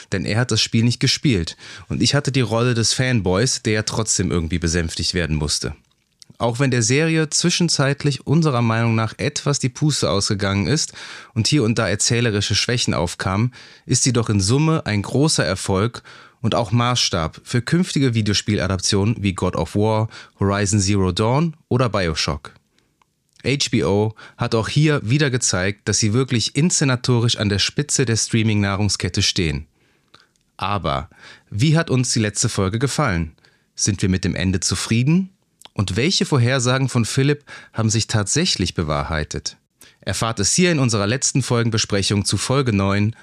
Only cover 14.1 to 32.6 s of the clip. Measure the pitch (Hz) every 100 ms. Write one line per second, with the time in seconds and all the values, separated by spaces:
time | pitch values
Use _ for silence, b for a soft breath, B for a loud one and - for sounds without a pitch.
14.1 | 120 110 101 95 139 160 160 - 104 -
15.1 | 123 156 156 85 95 - 95 113 - B
16.1 | B B B 113 90 117 120 120 123 -
17.1 | 90 78 - - 120 - 175 185 156 135
18.1 | 113 104 98 - 101 90 92 - 101 104
19.1 | - 101 87 90 - 82 104 107 110 110
20.1 | B B B 98 98 101 104 98 101 92
21.1 | 87 110 135 170 - - 123 120 101 85
22.1 | 78 - 73 - - _ _ _ _ _
23.1 | _ _ _ - 143 - 113 73 101 110
24.1 | - B B 120 113 101 147 156 143 107
25.1 | 147 143 123 - 92 95 - - 101 110
26.1 | 120 127 120 - - 180 - 143 123 -
27.1 | 117 117 - 104 98 - - 143 - 120
28.1 | 113 - 117 110 104 101 98 104 - 92
29.1 | 104 92 - 80 71 - b b b b
30.1 | b b b _ - 95 101 78 69 -
31.1 | B B B B 104 156 160 160 127 123
32.1 | 120 104 - 120 -